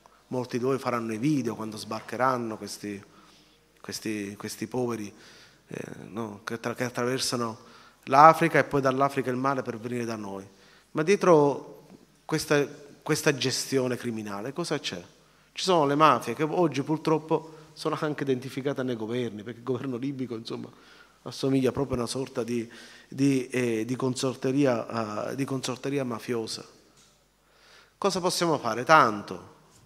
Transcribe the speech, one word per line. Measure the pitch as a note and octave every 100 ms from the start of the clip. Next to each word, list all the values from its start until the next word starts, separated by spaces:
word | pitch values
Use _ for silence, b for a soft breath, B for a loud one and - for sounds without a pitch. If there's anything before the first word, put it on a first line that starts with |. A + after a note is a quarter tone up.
| b b _
Molti | B2+ A#2+ B2
di |
voi | B2+ C3
faranno | B2+ A#2+ A2+
i | A2
video | C3+ D3 A#2
quando | G2+ A2 G#2+
sbarcheranno | G2+ A2 - A2 B2+ B2+ A#2 G#2+
questi, | G2+ - G2+ G2 - b b b b b _ _
questi, | - G2 - G#2+ G2 G2+
questi | G#2+ - A2+
poveri, | B2+ B2 A2+ G#2 B B B B B _
eh, | - - - A1
no? | F#2+ A2+ G2+
Che | -
attra-, | A2+ B2
che | A2+
attraversano | B2+ A#2+ A#2+ C3 - B2+ A#2 A2 B B B B
l'Africa | - C3+ D#3 D#3+ E3+ D3+
e |
poi | C3 C#3+
dall'Africa | C3+ C3 C#3 C3+ B2+
il | B2
mare | C3+ C3+
per | B2 A2+
venire | A#2 A#2+
da | A#2 A2
noi. | G#2 G2 F#2+ b b b b
Ma | D3+
dietro | D#3 G3+ F#3+ D#3+ C#3+ C3+ - - - - - _ -
questa, | D#3 - D3 C#3 - - -
questa | - D3+ -
gestione | C#3+ B2 A#2+ - C3+ B2+ A#2+
criminale | A#2+ A2 G#2 G2+ A2+
cosa | C#3 E3+ D3
c'è? | - F#2 F2 - b b b
Ci | -
sono | - F3 C#3+
le |
mafie | C#3+ D#3 B2 A2+
che | A#2
oggi | D#3 E3 E3+ C3
purtroppo | C#3 D#3 D#3 D#3 D3+ D#3+ B B B
sono | - D#3+ D3+
anche | D#3 C#3+
identificate | C#3 B2+ B2+ C3+ C3+ C3+
nei | B2+ A#2+
governi, | G#2+ A#2+ A#2+ G#2
perché | G#2 A2+
il |
governo | A#2+ B2 C#3 A#2+
libico, | C3+ C3+ B2 A2+
insomma, | A2+ B2+ A#2+ B B B B B
assomiglia | - B2 C3+ C3+ B2+
proprio | A2+ C3+ B2+
a |
una | A#2
sorta | C3 C3 -
di, | A2+ A#2+ A2+ B B B B
di, | - C#3 C3+ B2+
eh, | B2+ B2 A2+ A2
di | B2+
consorteria, | C3 B2 C3+ A#2+ C#3 C3 C#3+ A#2 A2+ A2+ G#2+ G#2 -
eh, | B2
di | C3
consorteria | C3+ B2 A#2+ C3+ C#3
mafiosa. | B2+ A2 - A#2+ G#2+ - - - _ _ _ _ _ _ _ b b b b _
Cosa | G3 F#3
possiamo | F3 - E3+ C#3+
fare? | A#2 A2
Tanto. | B2 D#3+ B2+ G#2+ G2 F#2 F#2+ - _ _